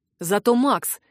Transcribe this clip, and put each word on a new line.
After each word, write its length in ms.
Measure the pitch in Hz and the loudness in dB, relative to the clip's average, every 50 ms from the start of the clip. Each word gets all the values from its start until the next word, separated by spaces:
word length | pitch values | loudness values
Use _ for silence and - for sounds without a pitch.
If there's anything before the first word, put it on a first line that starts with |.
| _ _ _ - | _ _ _ -12
Зато 340 | 180 165 202 208 - 240 240 | -4 -2 -2 0 2 2 2
Макс, 480 | 240 254 285 240 220 - - - - _ _ | 2 2 2 0 -2 -2 -6 -10 -12 _ _